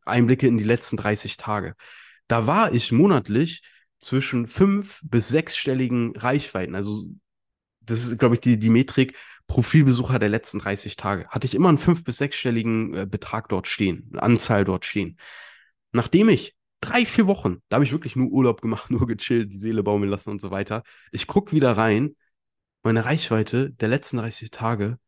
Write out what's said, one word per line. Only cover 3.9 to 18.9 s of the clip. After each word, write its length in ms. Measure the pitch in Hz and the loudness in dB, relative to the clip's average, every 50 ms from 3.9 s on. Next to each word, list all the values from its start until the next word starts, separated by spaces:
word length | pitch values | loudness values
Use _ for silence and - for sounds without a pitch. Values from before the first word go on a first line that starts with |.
| _ _ - | _ _ -8
zwischen 460 | - - 131 135 - - 123 117 117 | -4 -4 -2 -2 -2 -2 -4 -4 -4
fünf- 520 | - - 190 196 196 202 196 - - - - | 0 2 4 4 4 2 -2 -6 -12 -18 -6
bis 260 | - - 120 107 - | -2 0 0 2 2
sechsstelligen 840 | - 156 175 - - - - 139 131 131 127 120 127 120 117 117 98 | 0 0 0 -2 -4 -4 -2 -2 -2 0 0 0 0 0 -2 -2 -4
Reichweiten. 580 | 113 110 123 131 147 139 - - 95 92 87 92 | -4 -2 0 0 0 -2 -4 -6 -6 -6 -4 -6
Also 300 | 95 101 104 104 107 90 - - - _ _ _ _ _ _ _ _ _ _ _ _ | -6 -6 -6 -6 -8 -10 -12 -16 -20 _ _ _ _ _ _ _ _ _ _ _ _
das 240 | _ 113 117 113 120 | _ -6 -4 -4 -4
ist, 140 | 120 117 107 | -4 0 2
glaub 140 | - 117 120 | 2 4 4
ich, 80 | 120 | 4
die, 180 | - 123 120 107 | 4 4 2 4
die 120 | 104 113 | 4 4
Metrik 460 | 113 120 131 - - - 131 127 - - - - - _ _ | 4 4 4 2 2 0 0 0 -2 -8 -20 -20 -20 _ _
Profilbesucher 720 | - - - 117 - - 160 147 135 127 120 127 - 127 117 | -4 0 0 2 4 4 6 6 6 4 2 0 0 0 0
der 100 | 107 104 | 2 0
letzten 300 | 104 113 - - - 101 | 0 0 -4 -6 -8 -6
dreißig 380 | - 98 98 101 - 98 - | -6 -6 -6 -6 -6 -10 -12
Tage. 320 | - - 101 101 90 - - | -8 -6 -4 -4 -4 -6 -6
Hatte 180 | - 110 - | -6 -6 -4
ich 80 | 131 - | -2 0
immer 140 | - 180 185 | 2 4 6
einen 100 | 160 139 | 4 4
fünf- 260 | - 175 175 170 170 | 4 2 2 2 0
bis 140 | - 120 - | -6 -6 -4
sechsstelligen, 760 | 143 139 - - - 127 117 117 113 117 113 113 110 - - | -4 -4 -4 -4 -2 -2 -2 0 0 0 0 -2 -2 -4 -4
äh, 120 | 92 95 | -6 -6
Betrag 420 | 98 98 101 - - - 110 - - | -6 -6 -8 -8 -8 -8 -8 -6 -4
dort 180 | 104 92 - | -4 -4 -4
stehen, 420 | - - - 104 95 85 71 - - - | -4 -4 -2 0 0 -2 -2 -8 -12 -8
eine 100 | - - | -2 2
Anzahl 420 | 113 120 110 - - 117 101 98 | 2 2 2 2 2 2 2 2
dort 200 | 92 95 90 - | 2 0 -2 -4
stehen. 340 | - - 107 95 82 - - - - - - - - - - _ _ _ _ _ _ - | -6 -6 -4 -6 -6 -8 -14 -20 -20 -20 -20 -20 -20 -20 -20 _ _ _ _ _ _ -2
Nachdem 360 | 117 117 - - 175 214 226 | -2 0 2 4 4 6 6
ich 280 | 190 - - - - _ _ _ _ _ | 4 2 0 -4 -18 _ _ _ _ _
drei, 240 | - - - 247 240 | -6 -2 0 0 0
vier 220 | - - - 220 | 2 2 2 2
Wochen, 360 | 185 196 - - 98 90 - _ _ | 2 2 0 -2 -4 -4 -6 _ _
da 80 | 107 | 0
hab 60 | 123 143 | 2 2
ich 100 | 120 131 | 2 0
wirklich 240 | 165 165 127 - | -4 -6 -6 -4
nur 120 | 131 127 123 | -2 -2 0
Urlaub 320 | - 135 131 120 110 - | 2 2 2 2 2 0
gemacht, 300 | - 113 110 - - - | -2 -6 -6 -6 -4 -4